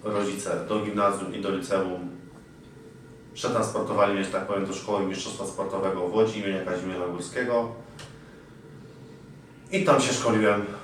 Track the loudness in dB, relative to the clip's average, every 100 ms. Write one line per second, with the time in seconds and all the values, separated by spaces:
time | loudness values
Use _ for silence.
0 | 0 0 0 -2 -2 -2 0 -2 0 2
1 | 2 2 -4 -4 -2 -2 0 0 0 -2
2 | -6 -10 -16 -20 -20 -20 -20 -20 -20 -20
3 | -20 -20 -18 -6 0 0 0 0 0 4
4 | 4 4 0 -2 0 -2 -2 -4 0 0
5 | 0 -2 -6 -6 -6 -4 -4 0 0 0
6 | 0 4 4 2 -2 -2 -2 -4 -4 -4
7 | -4 -4 -6 -2 2 2 2 -6 -14 -16
8 | -16 -18 -20 -20 -20 -20 -20 -18 -18 -18
9 | -18 -18 -18 -20 -20 -20 -2 2 6 6
10 | 6 2 4 6 6 4 0 -8